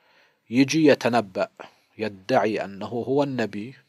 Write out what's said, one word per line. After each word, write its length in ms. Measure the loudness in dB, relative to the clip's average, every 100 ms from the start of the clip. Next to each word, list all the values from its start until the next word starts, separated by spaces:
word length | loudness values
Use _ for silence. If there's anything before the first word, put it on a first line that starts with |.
| _ _ _ _ -2
يجي 360 | 2 2 4 6
يتنبأ، 640 | 4 4 0 0 -4 -6 -8 -20 _ _ -8
يدعي 640 | -8 -8 0 2 2 -2
أنه 220 | -6 -10 -10
هو 360 | -8 -2 0
النبي، 540 | 0 -2 -4 -6 -12 -16